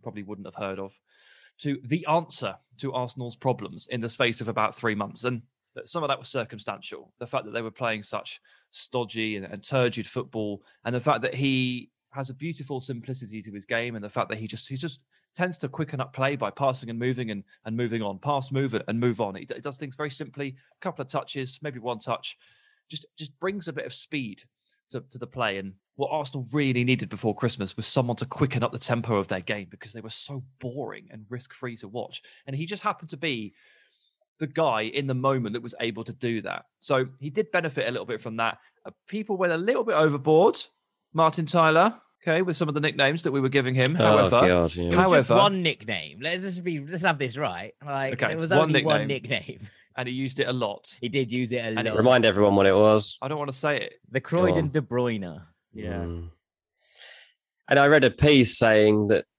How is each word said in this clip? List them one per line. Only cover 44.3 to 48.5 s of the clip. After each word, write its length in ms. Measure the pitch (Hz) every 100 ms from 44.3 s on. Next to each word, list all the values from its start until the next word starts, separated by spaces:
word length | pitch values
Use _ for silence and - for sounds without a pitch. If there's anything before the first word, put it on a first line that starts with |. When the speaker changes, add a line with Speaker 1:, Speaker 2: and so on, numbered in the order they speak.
| 120
Speaker 2:
God, 60 | 127
yeah. 80 | 90
Speaker 3:
It 80 |
was 100 | 85
just 220 | 87 87 175
Speaker 1:
however 400 | 185 160 127 117
Speaker 3:
one 260 | 202 190
nickname. 580 | 165 131 107 98 76 80
Let's 200 | 147 180
just 220 | 190 180
be, 160 | 180 156
let's 240 | 143 175
have 160 | 180 151
this 180 | 131 120
right. 360 | 143 87 101 - 147
Like, 280 | 139 135
Speaker 1:
Okay, 160 | 131 113
Speaker 3:
there 80 | 160
was 100 |
Speaker 1:
one 100 | 160